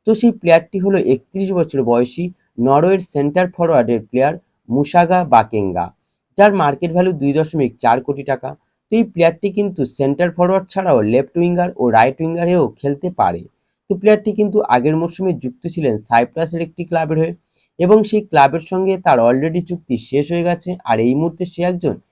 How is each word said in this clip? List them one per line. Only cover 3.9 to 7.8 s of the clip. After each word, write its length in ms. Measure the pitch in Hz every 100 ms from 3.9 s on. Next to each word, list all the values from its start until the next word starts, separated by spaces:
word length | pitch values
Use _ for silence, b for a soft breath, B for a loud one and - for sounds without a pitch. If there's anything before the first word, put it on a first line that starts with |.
| 117 110
প্লেয়ার 300 | 123 139 175 _ _ -
মুসাগা 500 | 123 143 175 170 180 170
বাকেঙ্গা, 600 | 120 110 107 98 87 87 - _ _ _ -
যার 140 | 208
মার্কেট 380 | 196 147 139 170
ভ্যালু 180 | 170 185
দুই 180 | 160 143
দশমিক 380 | 143 156 165 127 -